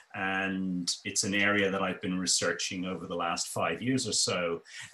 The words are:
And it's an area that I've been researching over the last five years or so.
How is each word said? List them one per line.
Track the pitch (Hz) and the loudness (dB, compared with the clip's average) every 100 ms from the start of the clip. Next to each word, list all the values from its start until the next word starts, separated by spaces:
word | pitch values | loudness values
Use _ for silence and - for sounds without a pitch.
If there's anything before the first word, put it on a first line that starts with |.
| - 104 | -12 -4
And | 95 95 98 95 95 90 87 - 101 | -2 0 0 0 0 0 0 -2 -2
it's | 95 | 0
an | 104 101 | 2 4
area | 101 101 98 | 4 4 4
that | 95 | 2
I've | 95 90 | 0 -2
been | 95 92 | -2 0
researching | 90 - 90 87 - 95 90 | 2 2 2 0 -2 -4 -4
over | 87 85 | -6 -6
the | 87 | -2
last | 85 85 - | -2 -2 -2
five | 110 85 85 | -2 -2 0
years | 117 131 113 | 0 0 2
or | |
so. | - - 92 87 85 - - - | 0 2 0 0 -2 -6 -16 -10